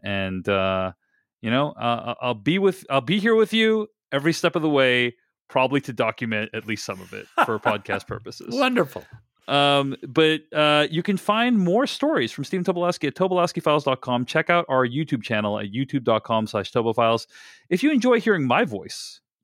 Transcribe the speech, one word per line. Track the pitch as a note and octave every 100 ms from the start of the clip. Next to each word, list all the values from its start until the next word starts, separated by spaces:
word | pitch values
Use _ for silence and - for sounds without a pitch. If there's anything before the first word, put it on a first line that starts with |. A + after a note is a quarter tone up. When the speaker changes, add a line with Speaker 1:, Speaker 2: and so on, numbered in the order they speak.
Speaker 1:
And, | - G2 F#2+ F#2 F#2+
uh, | G2 F#2+ F#2+ F#2 - _ _ _ _
you | A2+
know, | B2+ D3
uh, | - A#2 A#2 A#2 -
I, | B2
I'll |
be | A2+ G2+ F#3
with, | F#3+ F#3 -
I'll | C3+
be | B2 G3+
here | G#3+ A3
with | G#3+
you | A3+ A3 A3 G#3+ _ -
every | C#3 D3+
step | - E3+ E3+
of |
the | D#3
way, | C#3+ C3 B2 B2 A#2+ _ _ _
probably | C3 C3 C#3
to | C#3
document | A#2+ A2+ - A2+ G#2+ A2
at | A2+ G#2+
least | G#2+ -
some | F#2+
of | F2+
it | G2+ - - -
for | A2
Speaker 2:
<laughs> |
Speaker 1:
podcast | - G#2 - G2 -
purposes. | G2+ G#2 - -
Speaker 2:
Wonderful. | A#3+ C4 A#3+ D3 - - - _ _ -
Speaker 1:
Um, | C#3+ C#3+ C#3+ C#3 C3 C#3
but, | B2+ D#3 D#3 D#3
uh, | D3+ D3+ D3 D3
you | D#3+
can | F3 F#3+
find | - G#3+ B3 A3+
more | F3 G#3 C#4
stories | - C#4+ C#4 A#2
from | -
Stephen | C#3 F#3+ -
Tobolowsky | F3 F3 E3+ C#3+
at | -
Tobolowski | F#3 F3+ E3+ -
files | D#3+ D3 C3+
dot | B2+
com. | - B2 B2+
Check | D#3 -
out | F3 E3
our | C3 B2
YouTube | C3 D#3 C3
channel | - A2 G#2 G#2
at | G#2
youtube | A2 C3+ C#3
dot | A#2 A2 -
com | A2+ G#2+
slash | G#2+ F#2+
tobofiles. | B2 A#2 A2+ A2+ A#2 - - - - -
If | F3
you | C#4+
enjoy | C#4+ B3 A#3+
hearing | A3+ F#3+ C3
my | B2+ C3
voice, | G2+ - - - - _ _